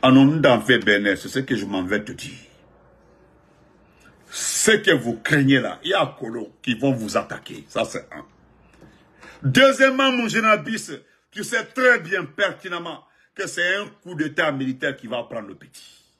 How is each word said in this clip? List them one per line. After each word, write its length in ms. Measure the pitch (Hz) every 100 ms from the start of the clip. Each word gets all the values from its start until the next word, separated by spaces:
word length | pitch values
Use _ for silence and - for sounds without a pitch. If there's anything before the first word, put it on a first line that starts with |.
En 80 | 131
nom 160 | 131 135
d'Enfer 540 | 160 143 117 107 120
Bénin, 340 | 107 101 101
c'est 140 | 95 98
ce 100 | 127
que 160 | 131
je 100 | 120
m'en 200 | 98 98
vais 180 | 90 104
te 80 | 107
dire. 220 | 85 143 - - _ _ _ _ _ _ _ _ _ _ _ _ _ _ _ _ _ _
Ce 440 | - - - -
que 180 | 220 -
vous 280 | 151 117 113
craignez 420 | - 151 135 135
là, 180 | 110 90
il 60 | 165
y 40 |
a 220 | 196 143 -
Kolo 340 | 117 113 107 _
qui 140 | -
vont 160 | 240 139
vous 260 | 123 110 110
attaquer. 480 | - - - 117 -
Ça, 160 | -
c'est 240 | 113 - -
un. 140 | 73 - _ _ _ _ _ - _ _ _ - -
Deuxièmement, 680 | 135 135 269 269 269 262 269
mon 160 | 254 226
général 380 | 220 220 208
Bis, 260 | 147 220 - 143 _ _ _
tu 140 | -
sais 200 | 208 226 220
très 340 | - 254 240
bien 240 | 165 185
pertinemment 800 | 151 - 202 175 190 175 170 147 _ _ _
que 120 | - 190
c'est 300 | - 175 190
un 100 | 208 _
coup 120 | 175
d'état 360 | 175 156 151 160
militaire 440 | 139 135 131 147 131
qui 100 | 113
va 160 | 120
prendre 240 | 117 117 101
le 60 |
petit. 480 | 95 - - - _ _ _